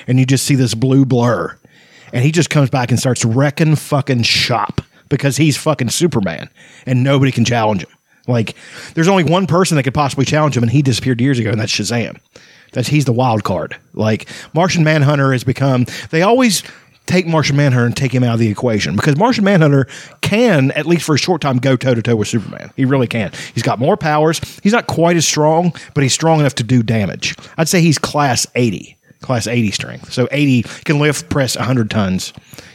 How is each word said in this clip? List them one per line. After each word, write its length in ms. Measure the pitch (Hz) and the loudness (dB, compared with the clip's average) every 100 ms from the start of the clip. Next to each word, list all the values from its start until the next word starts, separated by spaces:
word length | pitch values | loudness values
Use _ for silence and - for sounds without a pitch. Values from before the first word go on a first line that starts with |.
| - | -2
and 120 | 127 | 2
you 60 | 127 | 2
just 200 | 135 - | 2 2
see 100 | 135 | 0
this 180 | 123 | 0
blue 320 | 113 131 135 131 | 0 2 2 4
blur, 520 | 123 120 101 80 - _ _ - - - | 2 2 0 -4 -10 _ _ -20 -20 -8
and 100 | 120 | -2
he 80 | 143 | 0
just 180 | 165 - | 2 0
comes 200 | 151 131 | 2 0
back 220 | 135 120 | 0 0
and 80 | 120 | 0
starts 260 | 131 120 117 | 0 0 0
wrecking 500 | 117 143 - 156 151 | 0 0 0 0 0
fucking 480 | - 143 - 123 | 0 -4 0 -2
shop 580 | 110 - - 113 104 - - _ - | 0 -2 -2 -2 -4 -8 -20 _ -6
because 280 | 139 143 123 | -2 0 2
he's 200 | 160 123 | 0 0
fucking 320 | 156 143 117 | -2 -2 -2
Superman, 600 | - 165 120 92 78 - _ - - - | -2 0 0 -4 -6 -14 _ -20 -14 -4
and 180 | 127 | 0
nobody 280 | 135 139 135 | 2 2 2
can 140 | 123 113 | 2 0
challenge 380 | 120 110 101 | 2 0 0
him. 60 | 80 _ _ _ - | -6 _ _ _ -4
Like, 280 | 120 101 - - - - | -2 -2 -8 -18 -20 -8
there's 140 | 160 165 | -2 2
only 160 | 190 | 2
one 240 | 147 175 175 | 2 2 2
person 300 | 170 185 151 | 2 2 2
that 60 | |
could 100 | 131 | 0
possibly 320 | 151 139 - 127 | 0 0 0 0
challenge 320 | 151 151 127 | 0 0 0
him, 60 | |
and 80 | 117 | 2
he 100 | 139 | 2
disappeared 400 | 135 117 131 117 | 2 0 0 0
years 180 | 135 123 | 0 0
ago, 100 | 104 | 0
and 80 | 104 | -2
that's 120 | 107 | -4
Shazam. 480 | - 202 120 101 - _ - - - _ | -4 -4 -4 -6 -10 _ -20 -20 -20 _
That's, 140 | 127 120 | -6 0
he's 160 | 151 131 | 2 2
the 80 | |
wild 300 | 117 131 110 | 2 2 0
card. 340 | - 90 - - _ | -2 -4 -6 -12 _
Like, 340 | - 110 110 - - - | -4 -2 -2 -6 -18 -6
Martian 300 | 151 180 175 | -2 0 2
Manhunter 480 | 156 156 139 147 135 | 2 2 2 2 2
has 120 | 131 123 | 0 -2
become, 400 | - 139 127 123 - - | -2 0 0 -2 -6 -6
they 100 | 160 | 0
always 400 | 190 247 247 170 - - _ _ - | 2 4 2 0 -6 -18 _ _ -2
take 200 | 180 165 | 0 2
Martian 300 | 160 135 143 | 0 2 2
Manhunter 300 | 143 123 120 | 2 2 0
and 100 | - | 0
take 160 | 135 | -2
him 80 | 127 123 | 0 0
out 80 | |
of 60 | 117 | 2
the 80 | 113 | 0
equation 480 | 101 123 110 80 95 | 0 -2 -2 -2 -2
because 180 | 156 143 | 0 2
Martian 300 | 233 240 196 | 2 2 2
Manhunter 420 | 196 156 139 131 - - - | 4 4 2 0 -6 -20 -8
can, 520 | - 208 240 160 131 | -2 2 2 4 2
at 140 | 151 151 | 0 0
least 200 | 170 - | 0 2
for 100 | 147 | 0
a 20 | |
short 220 | - 170 | 0 -2
time, 180 | 147 127 | 0 0
go 180 | 135 127 | 2 2
toe-to-toe 400 | 131 117 117 113 | 2 0 0 0
with 100 | 101 | 0
Superman. 420 | 117 - - - - | -4 -6 -12 -12 -4
He 80 | |
really 240 | 131 139 120 | 0 2 0
can. 240 | 117 92 - - | -2 -6 -8 -12
He's 100 | 123 | -6
got 160 | 120 104 | -4 0
more 160 | 139 208 | 0 0
powers. 460 | 151 151 156 139 - - | 0 0 0 -2 -6 -4
He's 120 | 202 | 0
not 140 | 226 - | 0 0
quite 280 | 160 170 175 | 0 2 2
as 100 | 143 | 0
strong, 460 | 151 151 160 175 - - | 0 2 2 0 -4 -6
but 100 | 151 | -2
he's 100 | 135 | 0
strong 280 | - 160 160 | 0 2 2
enough 140 | 143 - | 2 0
to 80 | |
do 200 | 113 127 | 0 0
damage. 500 | 110 113 95 - - - - - | 2 0 -2 -4 -8 -10 -10 -6
I'd 120 | 160 | -2
say 100 | 185 | 2
he's 180 | 165 139 | 2 2
class 480 | - 151 143 120 - 120 | -2 -2 0 0 -2 -2
eighty. 420 | 120 90 - - _ _ | -2 -2 -10 -20 _ _
Class 260 | - 123 104 | -6 -4 -2
eighty 240 | 120 107 | -2 -2
strength. 400 | - - - - | -4 -8 -14 -8
So 160 | - 123 | -4 -2
eighty 320 | 143 143 127 - - | 0 2 2 0 -6
can 160 | - 147 | -2 0
lift, 300 | 147 143 - | 2 0 -2
press 260 | 147 131 - | -2 -2 -2
a 80 | |
hundred 260 | 113 127 107 | -2 0 0
tons. 440 | 110 95 92 - - - - - | -2 -2 -2 -6 -14 -20 -20 -20